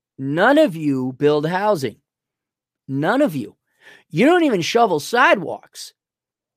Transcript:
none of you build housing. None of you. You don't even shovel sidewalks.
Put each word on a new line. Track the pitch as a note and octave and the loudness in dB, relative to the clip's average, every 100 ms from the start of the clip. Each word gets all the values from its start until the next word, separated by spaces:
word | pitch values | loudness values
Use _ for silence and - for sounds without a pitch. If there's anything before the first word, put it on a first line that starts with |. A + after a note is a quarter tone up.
| _ - | _ -12
none | C3+ D3+ A3 D4 | -6 0 2 4
of | D4 D#3+ | 2 0
you | D3 C3+ B2+ | -4 -2 -4
build | C3 D3 D3+ D3+ | -2 0 0 -2
housing. | F#3 G#3+ F#3+ B2+ - _ _ _ _ _ _ _ _ - | -2 -2 -2 -4 -10 _ _ _ _ _ _ _ _ -8
None | C3+ D#3+ B3+ | -4 -2 0
of | C#4+ D3 | 0 -2
you. | G2+ _ _ _ - - _ | -10 _ _ _ -20 -20 _
You | D3+ C4 | 0 2
don't | F4+ | 4
even | D#4 G3 | 2 0
shovel | D3 A#3 A#3 D#3 | 0 0 2 0
sidewalks. | - A#3 D4+ B3+ C#3 G#2 _ - - _ _ _ _ _ _ | -2 2 2 2 -2 -12 _ -20 -20 _ _ _ _ _ _